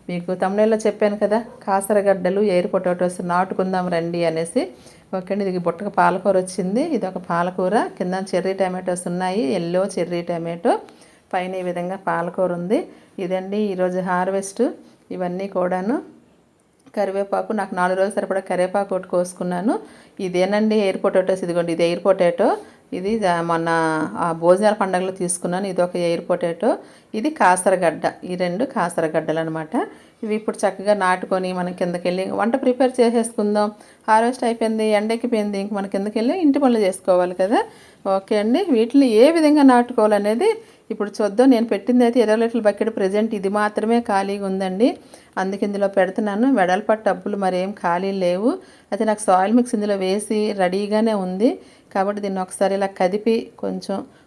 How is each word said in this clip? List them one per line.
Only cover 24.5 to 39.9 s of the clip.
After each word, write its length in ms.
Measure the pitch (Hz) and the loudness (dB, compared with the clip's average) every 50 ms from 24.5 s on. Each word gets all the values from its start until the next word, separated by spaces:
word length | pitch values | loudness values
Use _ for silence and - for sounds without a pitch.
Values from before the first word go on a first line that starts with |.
| 185 185 214 208 208 | 4 6 4 2 2
పండగలో 380 | 208 208 190 185 180 185 190 | 2 0 0 0 -2 -2 -4
తీసుకున్నాను. 560 | 185 - 180 175 185 - - 175 175 185 202 196 | -4 -4 -4 -4 -4 -4 -4 -4 -4 -4 -4 -4
ఇది 140 | 175 180 | -2 -2
ఒక 140 | 175 180 - | -2 0 -2
ఎయిర్ 260 | 180 175 170 170 170 170 - | -2 -2 0 -2 -2 -2 -2
పొటాటో, 480 | 180 175 180 170 170 170 208 247 349 - - - - - _ _ - | -2 -2 -2 -4 -4 -2 0 0 0 -2 -6 -14 -20 -20 _ _ -6
ఇది 160 | 214 220 302 | -4 -4 -4
కాసరగడ్డ. 720 | 311 - 220 180 185 180 - 202 190 180 180 165 156 175 175 - - - - | 0 2 4 4 4 4 2 2 2 2 2 0 0 -2 -4 -4 -6 -6 -8
ఈ 120 | 180 180 | -8 -6
రెండు 300 | 180 185 175 175 190 262 | -4 -2 -2 -2 -2 -4
కాసరగడ్డలు 720 | - - 220 175 175 - - 165 156 160 165 156 160 156 160 | -4 -2 -2 -4 -2 -2 -2 -2 -2 -2 -2 -2 -2 -2 -2
అనమాట. 480 | 160 160 160 160 156 156 - 269 403 453 - - - - _ _ - | -4 -4 -4 -6 -6 -4 -4 -4 -4 -4 -8 -16 -20 -20 _ _ -6
ఇవి 120 | 214 214 | -4 -4
ఇప్పుడు 220 | 214 214 - 214 - | -4 -4 -6 -4 -2
చక్కగా 360 | - 196 185 - 190 208 208 | -2 -2 -2 -2 0 0 0
నాటుకొని 600 | 202 190 180 185 185 - - 190 185 185 185 185 | 2 2 0 0 0 -2 -2 -2 -2 -2 -2 -4
మనం 200 | 180 180 180 180 | -4 -4 -4 -4
కిందకెళ్ళి 560 | - 185 175 175 175 - 180 180 185 190 196 | -4 -4 -4 -4 -2 -2 -2 -2 -2 -4 -4
వంట 300 | 202 196 202 226 247 262 | -2 -2 0 0 0 0
ప్రిపేర్ 300 | 262 262 247 247 269 247 254 - | 0 0 2 2 2 2 2 2
చేసేసుకుందాం. 720 | 233 233 233 233 226 233 - - 208 208 208 208 208 208 208 - - - - _ _ - | 2 2 2 0 -2 -2 -2 -2 -2 0 0 0 0 -2 -4 -8 -18 -20 -20 _ _ 2
హార్వెస్ట్ 360 | 220 220 233 240 262 - 254 | 4 4 4 2 0 -2 -2
అయిపోయింది, 420 | 233 233 233 233 220 220 220 220 | -2 -2 0 -2 -2 0 0 0
ఎండెక్కిపోయింది, 760 | 220 214 202 208 220 226 233 247 233 233 214 208 208 202 196 | 2 2 2 2 0 -2 -2 -2 -2 0 0 0 -2 -2 -4
ఇంక 140 | 196 214 214 | -4 -4 -4
మనం 140 | 196 196 196 | -4 -4 -4
కిందకెళ్ళి 540 | - 196 196 214 208 220 220 254 330 381 | -4 -4 -4 -2 -2 -2 0 0 0 2
ఇంటి 180 | 339 285 269 285 | 2 2 4 4
పనులు 200 | 285 254 240 220 | 4 2 4 4
చేసుకోవాలి 560 | 208 185 185 - - - 185 180 180 180 185 | 2 0 0 0 0 2 2 4 2 2 0
కదా. 300 | 180 185 196 247 370 466 - - - - - - _ - 202 190 | 0 0 2 2 0 0 -2 -8 -20 -20 -20 -20 _ -2 -2 -2
ఓకే 220 | 190 190 - 220 208 | 0 0 0 0 0
అండి, 280 | 208 220 247 339 403 359 | 2 2 2 2 2 2
వీటిని 380 | 269 220 226 240 - 277 277 247 | 2 2 2 4 4 4 6 6
ఏ 240 | 214 214 247 302 | 8 8 8 8
విధంగా 300 | 330 339 311 294 294 302 | 8 6 4 4 6 8
నాటుకోవాలనేది 1000 | 277 262 247 240 240 247 | 8 8 8 6 4 2